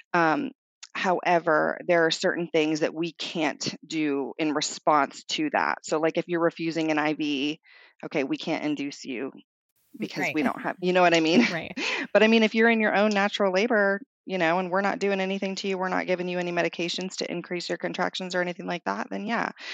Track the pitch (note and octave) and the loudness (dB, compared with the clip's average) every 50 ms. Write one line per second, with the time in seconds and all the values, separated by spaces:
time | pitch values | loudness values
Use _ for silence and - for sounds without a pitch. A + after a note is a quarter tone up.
0 | _ _ - F3 E3 D#3+ D#3 D3 C#3+ C3 - _ _ _ _ _ - - - - | _ _ 2 4 4 4 4 2 -2 -4 -8 _ _ _ _ _ -18 -14 -8 -4
1 | - G3 F3+ - - E3+ F3+ E3+ E3 E3+ D#3 D3+ D#3 D#3 - - - - F3 E3+ | 0 0 0 2 2 2 2 2 4 4 4 4 4 2 0 -2 0 2 4 4
2 | E3 D#3+ D#3 - - F#3 - D#3 F3 E3 - E3 D3+ D#3 D#3+ D3+ D#3+ A#2+ - D#3 | 4 4 2 0 0 0 0 -2 -2 0 2 2 2 2 2 0 0 -2 -2 -2
3 | E3+ E3+ D#3+ - - - - F3 D#3 C#3+ - - - - - - - C#3+ D3+ D#3+ | -4 -4 -6 -8 -10 -6 -4 -2 -2 -2 -2 -4 -6 -8 -8 -10 -10 -8 -4 -2
4 | D#3 D3+ C#3 C#3 C3+ B2 - - D#3+ D#3 C#3+ D3+ D3+ - - - - - D#3 D3 | 0 0 0 -2 -4 -4 -4 -4 -2 -2 0 -2 -2 -4 -6 -4 0 2 4 4
5 | C#3 - - - - - - - D#3 D3 - G2+ E2 D2 - - - - E3+ D#3 | 2 0 -2 -8 -8 -6 -4 -2 -2 0 0 0 0 0 -2 -4 -4 -4 -2 0
6 | D#3 D#3+ D#3 F3 E3 - F3 E3+ E3 E3 - - E3 E3 D#3 E3 D#3+ D#3+ D#3 D3+ | 0 0 -2 -2 -4 -2 -2 0 0 0 0 -2 -4 -4 -2 -2 -2 0 0 0
7 | D3+ D3+ D#3 C#3+ D#3 D3 D3 C3+ C3+ D3 D#3 - _ _ - - - - _ _ | 0 0 -2 -2 -2 -4 -2 -2 -2 -4 -4 -6 _ _ -20 -20 -20 -20 _ _
8 | - D#3+ - D#3+ C3+ C3+ D#3 C#3+ - - D#3+ - - D3 D3 C#3+ C#3+ C#3+ C#3 - | -12 -6 -4 -2 -2 -2 -4 -6 -4 -4 -4 -4 -2 -4 -4 -4 -6 -8 -10 -12
9 | - - C3 A2 C3 C3+ - - - _ _ _ _ _ _ _ _ _ - - | -12 -10 -8 -8 -8 -8 -10 -14 -20 _ _ _ _ _ _ _ _ _ -12 -10
10 | G#3+ - - - - E3 C#3+ D#4 C#4 B2+ - - - D#3+ - - F3 F3+ F3+ F#3 | -10 -8 -6 -4 -4 -2 -2 0 0 0 -2 -4 -6 -8 -6 -4 -2 2 4 6
11 | F3+ F3 E3+ E3 D#3+ D#3 E3 A#3+ A#3 G#3 F#3 D#3+ E3 - - - E4+ A#4+ B4 - | 6 6 6 4 4 4 4 4 4 4 0 -4 -8 -8 -8 -6 -6 -4 -4 -4
12 | D4 - - G3+ G#3+ A3 A3+ A3+ A3 G#3 - A3+ A3+ A#3 A3+ A3 A3 G#3 - F#3+ | -2 2 4 6 6 6 6 6 4 4 4 4 4 4 4 4 2 2 4 4
13 | G#3 G#3+ G#3 G3+ G3 G3+ - - G#3 G3 F3+ F#3 G#3 B3 B3 G#3 G3+ G3 G3 G3 | 4 4 2 2 0 0 0 0 0 2 2 2 2 2 4 4 4 2 2 -2
14 | - - _ _ _ - F#3+ F#3 E3+ D#3+ E3+ F#3 F#3 F3+ E3+ F#3+ G3+ G3 - E3+ | -4 -12 _ _ _ -6 -2 0 2 2 2 2 0 0 0 0 0 0 0 0
15 | G3 G3+ G3 F#3+ F#3+ F#3+ G3 F#3+ G3+ F#3+ F#3+ F#3+ - G3 F#3+ F#3 F#3 F#3 F3+ F3+ | 0 0 0 0 0 -2 -2 -4 -4 -4 -6 -4 -4 -4 -2 -2 -2 0 0 0
16 | F3 E3+ F#3 F3 F3+ F3+ F3+ F3+ F3 F3 F3 F3 E3 E3+ - - E3+ F3 - - | 0 0 -2 -2 -2 -2 -4 -2 -2 -2 0 0 0 0 -2 -4 -4 -4 -4 -6
17 | F#3 F#3 - - - - - F3 E3 - F#3 F3 E3 - F3 E3 - E3+ E3+ - | -8 -8 -6 -6 -6 -6 -6 -8 -8 -6 -8 -8 -6 -6 -6 -6 -6 -6 -4 -4
18 | F#3 F3+ - - F#3+ F#3 F3+ F3+ F3 F3+ F3 - F3 F3+ F3 F3 - G3 G3 G#3 | -4 -4 -4 -6 -8 -4 -2 -2 -2 -2 -4 -6 -6 -6 -8 -6 -4 -4 -4 -4
19 | - - F#3+ G3 G3+ G#3+ A#3 G#3+ - - - - - - | -6 -8 -8 -8 -6 -4 -4 -2 -4 -4 -6 -8 -12 -12